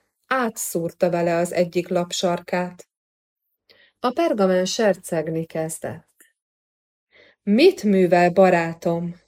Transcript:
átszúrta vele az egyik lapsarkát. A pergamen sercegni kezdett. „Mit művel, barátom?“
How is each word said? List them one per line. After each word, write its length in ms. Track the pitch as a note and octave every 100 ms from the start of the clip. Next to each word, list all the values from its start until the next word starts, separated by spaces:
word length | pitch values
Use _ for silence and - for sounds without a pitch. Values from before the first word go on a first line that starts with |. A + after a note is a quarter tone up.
| _ _ -
átszúrta 840 | C4 A#3 - - F3+ E3 - F3+
vele 260 | E3+ E3+ E3+
az 160 | F3
egyik 360 | F3 F3 F3 F3
lapsarkát. 1000 | F3+ F3 - F#3 F3 F3 F3+ F3+ F3+ - _ _ _ _ _ _ _ _ _ _ _
A 100 | B3
pergamen 540 | B3+ E4+ A#3+ F#3+ F#3
sercegni 800 | F#3 - A3 F3+ - E3 D#3 D#3+
kezdett. 800 | E3 E3 D#3+ D#3+ C3+ E3 - _ _ _ _ _ _ _ _ _ _ _ _ _
„Mit 400 | - G#3+ F4 -
művel, 480 | G#3+ F#3+ F3+ F3 F3
barátom?“ 840 | F3 F#3+ F3 E3 E3 F3 E3+ F3 E3+